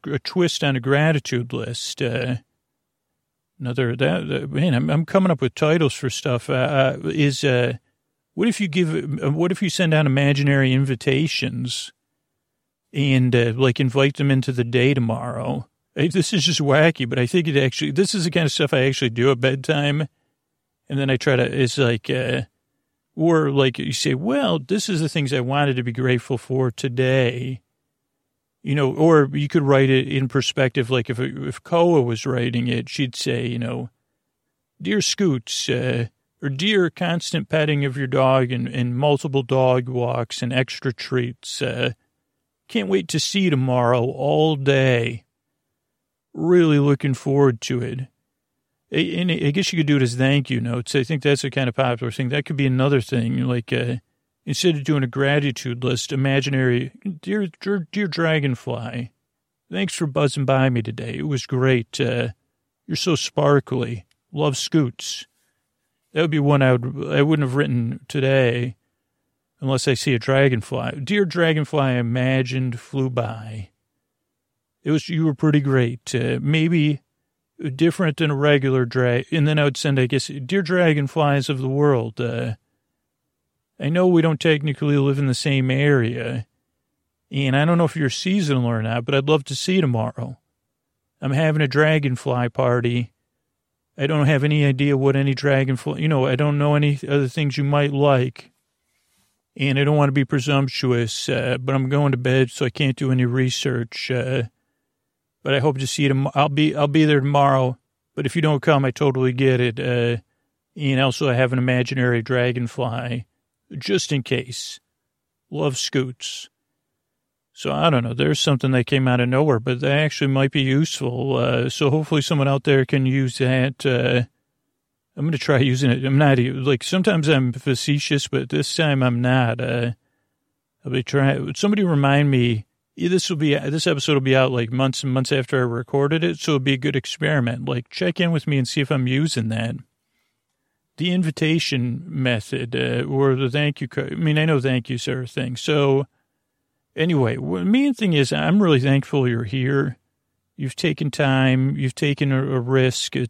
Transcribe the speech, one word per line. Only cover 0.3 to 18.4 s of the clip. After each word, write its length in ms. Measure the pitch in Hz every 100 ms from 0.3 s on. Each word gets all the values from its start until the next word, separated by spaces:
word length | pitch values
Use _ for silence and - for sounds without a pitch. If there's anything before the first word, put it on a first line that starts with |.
| 185 170 -
on 100 | 147
a 60 | 131
gratitude 720 | 117 139 156 151 - 120 123
list. 480 | 120 113 120 - -
Uh, 360 | 127 120 123 123 _ _ _ _ _ _ _ _ _ _ _ -
another, 340 | 127 120 123
that, 340 | 127 135 180 151
that, 220 | 135 139
man, 220 | 139 175
I'm, 160 | 123 151
I'm 160 | 151
coming 260 | 160 196 190
up 120 | 151
with 120 | 131
titles 380 | - 151 170 147
for 160 | - 131
stuff. 400 | - 147 120 -
Uh, 60 |
uh, 440 | 131 131 139 131 -
is, 400 | 160 156 143 131
uh, 300 | 143 123 123 117 _ _ _ _ _
what 160 | - 226
if 140 | 202
you 60 | 196
give, 540 | 180 165 160 147 151
uh, 80 | 160
what 220 | 151 180
if 80 | 185
you 80 | 185
send 240 | - 170
out 140 | 156 147
imaginary 680 | 135 139 143 139 139 131
invitations 1200 | 131 135 123 - 135 160 - 123 120 123 - - _ _ _ _ _ _ _ _ _ _
and, 420 | 147 139 131 127 120
uh, 160 | 117
like, 240 | 117 131 120
invite 380 | 131 139 139 -
them 140 | 139
into 220 | 131 127
the 120 | 123
day 300 | 117 123 131
tomorrow? 720 | 135 117 117 120 120 127 - - _ _
Hey, 140 | - 160
this 240 | 185 -
is 120 | 196
just 160 | 175 160
wacky, 460 | 143 139 165 156 123
but 120 | 131
I 80 | 123
think 200 | 180 160
it 160 | 139
actually, 280 | 131 - 151
this 240 | 147 196
is 100 | 202
the 60 | 165
kind 160 | 175